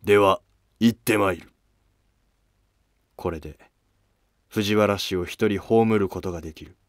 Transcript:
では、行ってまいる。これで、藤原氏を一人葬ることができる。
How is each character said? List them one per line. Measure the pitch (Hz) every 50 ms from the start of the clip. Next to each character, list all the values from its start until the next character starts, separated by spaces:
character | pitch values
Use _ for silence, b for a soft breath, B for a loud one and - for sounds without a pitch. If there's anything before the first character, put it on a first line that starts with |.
| -
で | - 101
は、 | 101 101 98 95 - _ _ _ _ _ _ _ _
行 | 110 117 113
っ |
て | _ _ - 110 104
ま | 101 95
い | 90
る。 | 82 - - _ _ _ _ _ _ _ _ _ _ _ _ _ _ _ _ _ _ _ _ _ _ _ _ _ _ _ _ _ _ _ _ _
こ | - - 92
れ | 82 80
で、 | - 78 76 _ - _ _ _ _ _ _ _ _ _ _ _ _ _ _ _ _
藤 | _ - 110 107 98 107
原 | 107 104 101 101
氏 | 98 - - 98
を | 90 90
一 | - - - 113
人 | 107 104 95
葬 | - - 113 113 113 110 110 107
る | 98 92
こ | - 92
と | - 95
が | 87 82
で | 78 80 78
き | - -
る。 | 67 - _ _